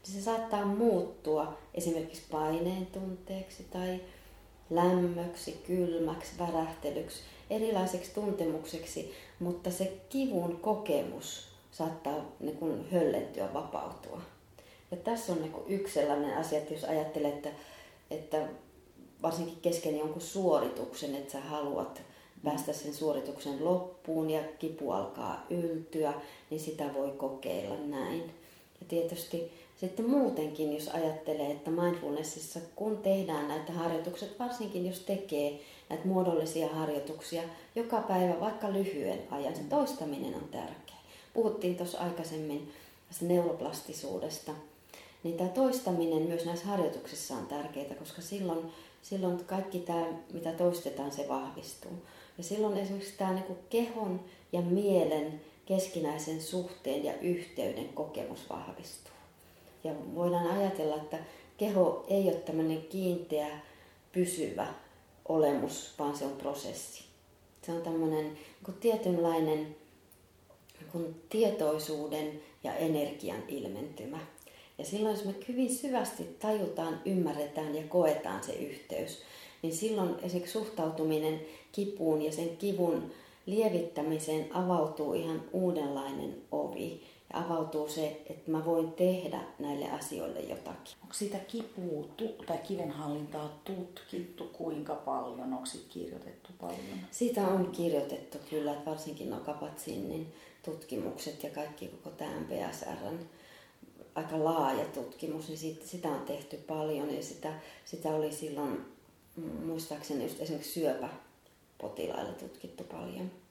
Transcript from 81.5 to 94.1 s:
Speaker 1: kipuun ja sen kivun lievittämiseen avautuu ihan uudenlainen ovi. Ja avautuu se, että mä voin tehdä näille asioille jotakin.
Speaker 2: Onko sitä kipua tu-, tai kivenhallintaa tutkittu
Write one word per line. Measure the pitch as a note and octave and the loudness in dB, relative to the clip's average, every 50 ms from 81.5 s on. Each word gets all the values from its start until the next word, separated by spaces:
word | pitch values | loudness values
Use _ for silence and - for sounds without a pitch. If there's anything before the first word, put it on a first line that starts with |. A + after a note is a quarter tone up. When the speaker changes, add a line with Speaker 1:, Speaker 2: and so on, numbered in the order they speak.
| - - - - | -14 -16 -18 -6
Speaker 1:
kipuun | - G3+ G3 G3+ - - E3 D#3+ D#3 D3+ | -2 -2 0 0 0 2 4 4 6 6
ja | D3+ D#3 | 4 0
sen | D#3 E3+ E3+ E3 E3 | 0 0 -2 -2 -2
kivun | - G3+ G3+ F#3 F3 F3 E3+ D#3 - - - - - - - - - - | 0 0 0 4 4 4 4 4 2 0 -4 -10 -14 -18 -20 -20 -12 -4
lievittämiseen | F#3 G3 A3 A3 G#3+ F3+ E3+ - - - D3 D3+ D#3 D#3 D#3 - D#3 D#3 D#3 D#3 - - | 0 4 4 6 6 4 4 0 0 -2 -2 0 2 2 0 2 0 0 0 0 0 0
avautuu | F3+ F3+ F3+ F3+ E3 D3 D#3 - - D3+ C#3+ - | 2 4 6 6 6 4 2 2 0 0 0 2
ihan | E3+ E3 D#3+ D#3+ - - - - | 0 0 0 -2 -2 -4 -2 0
uudenlainen | F#3 F#3 F3+ E3 D#3 D3 C#3 C#3 C#3 C#3 C#3 C3+ D3 - - - - - - | 2 4 4 4 2 0 0 0 -2 -2 -4 -4 -4 -4 -6 -6 -8 -8 -2
ovi. | - D3+ - - - - - - - - - - - - - - - | -2 -2 0 -2 -2 -4 -4 -6 -6 -10 -14 -18 -20 -20 -16 -6 -4
Ja | - | -4
avautuu | F3 F3 E3 D#3+ D#3+ D#3+ - D3+ D3+ | 0 0 0 0 0 0 0 -2 -2
se, | D3+ - D#3+ D#3 D3+ - - - - | 0 0 0 0 -2 -2 -6 -10 -12
että | D#3 - - E3 | -12 -8 -2 0
mä | D#3+ D#3 D#3 | 0 2 4
voin | E3+ E3 E3 D#3+ D#3+ | 4 4 4 4 2
tehdä | - - F3+ F#3 F#3 F#3 F#3 - - - - - - - | 4 6 6 6 6 4 0 -4 -4 -4 -6 -8 -8 -6
näille | D3 C#3+ C#3+ C#3+ - - | -4 -2 -2 -2 -2 -4
asioille | - D3+ - - - - - - - - | -4 -6 -6 -6 -4 -4 -4 -4 -4 -4
jotakin. | - - - - - - F#3 - - - - - | -4 -4 -6 -6 -6 -10 -10 -10 -14 -16 -18 -18
Speaker 2:
Onko | - - - | -16 -10 -4
sitä | - G#3 G3+ G3+ | -4 -2 -2 -2
kipua | F#3+ F#3+ - - A3+ A3 - - G3+ F3+ F3 D#3 D3 D3+ - - | -4 -6 -6 -6 -6 -6 -6 -6 -6 -4 -2 -2 -4 -4 -8 -6
tu-, | - A3+ A3 - - - | -4 -4 -4 -4 -8 -4
tai | - E3 | -4 -2
kivenhallintaa | - - - G3 F3 E3+ D3+ D3 D3 D#3 D3 D3 D3+ D3+ D3+ D3+ D3+ D3+ D3 - - - | -2 -2 -4 -2 -2 -2 -4 -4 -4 -4 -2 -2 -2 -4 -4 -6 -6 -6 -6 -8 -10 -8
tutkittu | - G3 F3+ F3+ - - - - - | -6 -6 -6 -6 -8 -10 -16 -12 -8